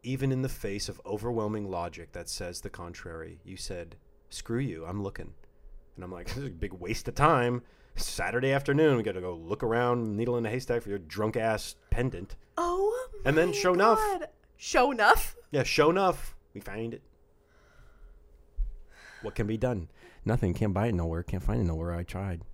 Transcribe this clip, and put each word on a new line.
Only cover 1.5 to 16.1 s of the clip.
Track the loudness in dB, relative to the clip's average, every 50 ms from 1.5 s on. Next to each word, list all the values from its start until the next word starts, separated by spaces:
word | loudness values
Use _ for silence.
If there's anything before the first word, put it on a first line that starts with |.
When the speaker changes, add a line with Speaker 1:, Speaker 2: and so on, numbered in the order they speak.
| -2 -2 -4 -4
Speaker 1:
logic | -4 -4 -4 -6 -8 -12 -16 -12
that | -12 -12 -10 -8
says | -8 -6 -6 -8 -8 -8
the | -10 -12
contrary, | -12 -10 -12 -12 -12 -12 -12 -12 -12 -10 -12 -12 -14 -16 -16
you | -16 -12
said, | -10 -8 -8 -8 -8 -10 -12 -14 -20 _ -20 -20 _ _ -16
"Screw | -14 -14 -6 -4 -2 -2
you, | -2 -2 -4 -8 -8
I'm | -6 -6 -4
looking." | -4 -6 -6 -8 -12 -12 -12 -16 -20 -20 _ -20 -20 -18 -18 -18 -20 -18 -16
And | -14 -12
I'm | -12
like, | -12 -10 -8
<laughs> | -8 -8
"This | -6
is | -8
a | -10
big | -6 -6 -8 -8
waste | -6 -8 -6 -6 -6 -4 -4
of | -6 0
time. | 4 4 6 6 4 4 2 0 -2 -6 -12 -20 _ -20 -8 -4
Saturday | -4 -4 -4 -2 -2 -2 0 0 0 2 2
afternoon, | 2 2 2 4 6 6 8 8 6
we | 6 2
gotta | 0 -2 -4
go | -6 -6 -8
look | -8 -4 -4 -4 -2
around, | 0 2 2 4 4 4 2 2 0 -2 -2
needle | 0 0 0 0 0
in | 0
a | -2
haystack | -4 -4 -2 0 -2 -2
for | 0 -4
your | -6 -6
drunk | -8 -8 -4 -2 -2 0 0
ass | 0 2 2 0 0 -2 -8 -14 _ _ _
pendant." | 0 2 2 0 -2 -6 -10 -10 -12 -14 -14 _ _ -2
Speaker 2:
Oh | 0 0 2 2 2 2 0 -2 -6 -10 -10 -2 0
Speaker 1:
And | 2 4 4
then | 4 4
Speaker 2:
my | 2
Speaker 1:
show | 2 2 2 4
enough. | 6 6 6 6 6
Speaker 2:
God. | 4 0 0 -2 -6 -10 -14 _ _ _ _
Show | -14 -8 2 4 4 6 4
enough? | 4 4 6 8 8 6 4 -4 -8 -14 -12 _
Speaker 1:
Yeah, | 0 0
show | 0 2 4 6 6 6
enough. | 6 4 4 2